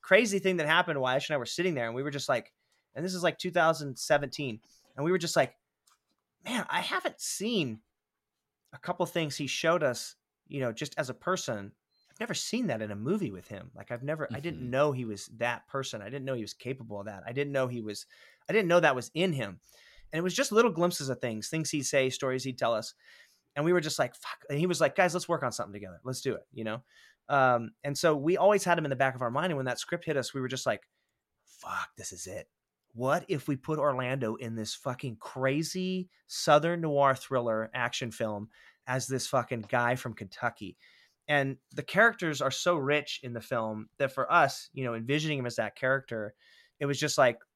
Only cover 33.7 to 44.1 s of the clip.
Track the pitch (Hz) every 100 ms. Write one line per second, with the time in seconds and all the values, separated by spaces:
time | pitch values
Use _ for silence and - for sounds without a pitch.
33.7 | 156 143 127 123 135 113 113 117 113 107
34.7 | - - 127 135 110 - 131 131 143 160
35.7 | 185 185 185 185 _ _ - - 151 165
36.7 | 175 160 139 139 127 - 131 120 110 110
37.7 | 127 120 - 120 107 110 104 107 _ -
38.7 | _ - 131 123 131 - 135 117 120 107
39.7 | 123 120 127 127 110 98 - 123 - 98
40.7 | - _ _ _ _ - 147 135 131 _
41.7 | - - 180 226 220 170 139 135 - 180
42.7 | 175 135 147 147 - 127 120 107 123 110
43.7 | 107 107 _ 139